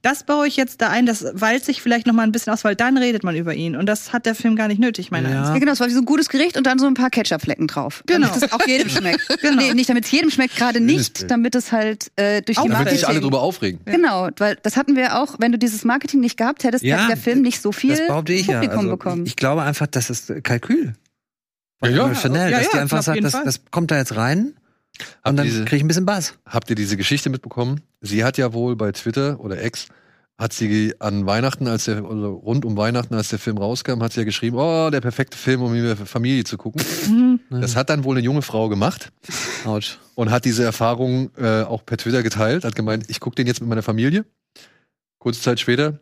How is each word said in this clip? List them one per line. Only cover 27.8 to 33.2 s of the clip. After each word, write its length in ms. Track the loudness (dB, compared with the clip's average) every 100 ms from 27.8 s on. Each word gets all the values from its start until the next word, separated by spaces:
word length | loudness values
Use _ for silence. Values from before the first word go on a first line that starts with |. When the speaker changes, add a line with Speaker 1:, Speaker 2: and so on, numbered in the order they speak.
| -8 _
Speaker 4:
Sie 200 | -4 0
hat 120 | 0 0
ja 140 | -2
wohl 240 | 0 -2 -2
bei 160 | -2
Twitter 480 | -4 -4 -2 -2 -4
oder 240 | -6 -6
X, 220 | -6 -6 -16 _ _ _ _ _
hat 140 | -6
sie 420 | -2 0 0 0 -2
an 240 | -4 -2 0
Weihnachten, 400 | 0 0 -2 -2
als 200 | -2 -2
der, 180 | -4
also 300 | -4 -6 -6 -6
rund 280 | -2 -2 0
um 100 | -2
Weihnachten, 380 | 0 0 -2
als 160 | -4